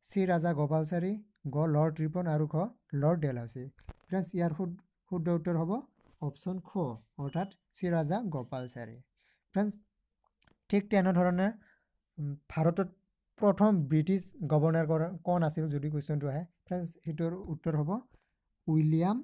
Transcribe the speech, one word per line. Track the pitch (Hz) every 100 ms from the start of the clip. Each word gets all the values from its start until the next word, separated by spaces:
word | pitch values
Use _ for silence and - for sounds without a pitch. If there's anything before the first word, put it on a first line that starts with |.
চি | - 196 185
ৰাজা | 175 170 147
গোপালচাৰী, | 147 156 156 175 180 208 - _ 143 143
গ | 160 147
লৰ্ড | 160 160
ৰিপন | 156 175 175
আৰু | 151 151
ঘ | 156 208 - _ 143
লৰ্ড | 147 175
ডেলহাউচি। | 151 123 117 127 131 _ - - _
ফ্ৰেণ্ডছ, | 185 180
ইয়াৰ | 185 170 156
শুদ-, | 180 175 _ _ _
শুদ্ধ | 180 165 170
উত্তৰ | 170 170
হ'ব | 165 226 - _ _ -
অপশ্যন | 147 - - 185
খ | - 202 151 110 _ -
অৰ্থাৎ | 139 165 196 - _ -
চি | 180
ৰাজা | 170 147 196 226
গোপালচাৰী। | 143 120 131 127 123 113 117 - _ _ _ _
ফ্ৰেণ্ডছ, | 190 208 202 - _ _ _ _ _ _ _ _
ঠিক | 202 202
তেনেধৰণে, | 208 185 175 180 180 196 226 _ _ _ _ _ -
উম, | 147 143 _
ভাৰতত | - 160 175 185 - _ _ _ -
প্ৰথম | 208 196 214 196 139
ব্ৰিটিছ | 156 156 190 185 - 156
গভৰ্ণৰ | 151 160 165 156
কৰা | 160 160 180
কোন | - 175
আছিল | 160 156 156
যদি | 143 147
কুৱেশ্যনটো | 151 139 151 143
আহে? | 139 170 _
ফ্ৰেণ্ডছ, | _ 180 170 -
সেইটোৰ | - 156 165 180 196
উত্তৰ | 156 165 151
হ'ব | 147 214 - _ _ _ _ _ -
উইলিয়াম | 156 156 160 175 233